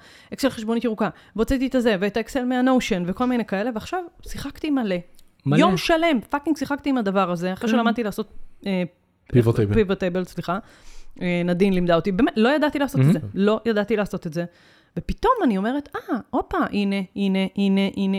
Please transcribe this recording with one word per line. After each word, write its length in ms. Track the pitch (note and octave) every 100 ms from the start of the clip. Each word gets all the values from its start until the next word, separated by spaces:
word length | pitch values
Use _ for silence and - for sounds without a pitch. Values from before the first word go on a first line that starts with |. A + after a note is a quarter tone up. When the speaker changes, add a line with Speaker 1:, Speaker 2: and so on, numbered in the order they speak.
| - - -
Speaker 1:
האקסל 180 | G3+ C4
חשבונית 340 | B3 A3 A#3
ירוקה, 260 | A#3 G#3+ G3+ - - G3
והוצאתי 320 | A3 C4+ C4
את 80 | C4
הזה, 200 | A#3 F#3+
ואת 180 | G3+ A3+
האקסל 280 | A3 C4 B3
מהנושן, 580 | B3+ B3+ B3+ - F3+ F3
וכל 180 | F#3+ B3
מיני 200 | A#3+ G#3
כאלה, 240 | G3 A#3
ועכשיו 260 | G#3+ - F4+ F4 - -
שיחקתי 420 | G3+ C#4+ - D#4
מלא. 260 | C4+ G#3+ F3+ - - - _ C3+
Speaker 2:
מלא. 120 | D3+
Speaker 1:
יום 180 | E4+ -
שלם, 420 | - D#4+ E4+ B3+ -
פאקינג 280 | D4 E4 D4
שיחקתי 320 | C4+ C#4 D4
עם 80 | C4
הדבר 340 | G3 G3 F3+
הזה, 220 | F3 F#3
אחרי 160 | F#3 A#3
Speaker 2:
כן. 60 | A3+
Speaker 1:
שלמדתי 260 | A3+ A#3
לעשות... 240 | G#3 F#3+ G#3+ - - - G3+
אה, 180 | F#3 E3+ - _ _ -
Speaker 3:
Pivot 200 | B2 A2+
table. 200 | A2+ G2+
Speaker 1:
pivot 260 | G#2+ F#3+ F#3+
table, 240 | F#3 F3+
סליחה. 360 | F3+ - - F#3+ - - - - - -
אה, 200 | F3+ F3 F3
נדין 280 | F3 G3+
לימדה 220 | F#3 F3 E3+
אותי, 160 | G3+
באמת, 220 | F#3 D#4 A3
לא 140 | A#3 D4+
ידעתי 240 | D4 C#4+
לעשות 220 | C#4 -
את 40 | C3+
Speaker 2:
מהמם. 80 |
Speaker 1:
זה, 140 | E3+ G#2
לא 260 | F#3 G3+ G#3+ A3+
ידעתי 300 | G#3 G3+ G#3+
לעשות 320 | G3 F3+ E3+
את 60 |
זה. 120 | D#3 F3 - _ _ _ E3+
ופתאום 360 | - - G#4+ B4
אני 140 | D4 F#3+
אומרת, 320 | G#3+ C#4+ C#4+ G#4
"אה, 220 | - A#3+ -
הופה, 280 | C#4 - F4+ A3+
הנה, 240 | G#3 G3 G3 F#3+ G#3
הנה, 240 | G3 F#3+ F#3+ -
הנה, 240 | G3+ G3 G3 G3
הנה." 200 | G3